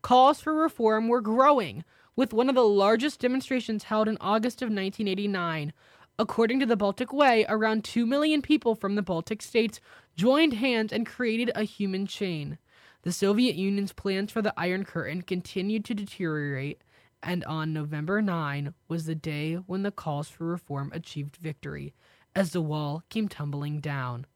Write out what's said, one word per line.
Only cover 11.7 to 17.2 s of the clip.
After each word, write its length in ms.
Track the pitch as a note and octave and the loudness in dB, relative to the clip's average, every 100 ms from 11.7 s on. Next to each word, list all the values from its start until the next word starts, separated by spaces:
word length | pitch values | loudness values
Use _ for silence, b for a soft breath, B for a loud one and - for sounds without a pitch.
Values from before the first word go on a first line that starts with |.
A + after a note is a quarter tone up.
| - G3+ F#3+ G3 | -2 -4 -2 -4
chain. 500 | - G3 D#3+ D3 D#3 b b b b | -4 -4 -4 -6 -12 b b b b
The 100 | F3+ | -6
Soviet 460 | - G3 G#3 B3 D#3+ | 0 2 4 2 2
Union's 340 | F#3+ G3+ G3+ | 0 0 -4
plans 400 | - G3 F#3+ G#3 | -4 -4 -2 -2
for 100 | A3+ | -2
the 120 | G#3 | -2
Iron 300 | - F3 F#3 | -2 -2 -2
Curtain 380 | F#3+ E3+ C#3 F3 | -4 -6 -6 -8
continued 600 | - F3+ - F#3+ G3 A3 | -4 -6 -4 -4 -2 -2
to 80 | G#3 | -2
deteriorate, 880 | G#3 G3+ - E3+ D3+ C#3+ C3+ C#3 - b b b _ | -6 -6 -6 -4 -2 -2 -4 -6 -10 b b b _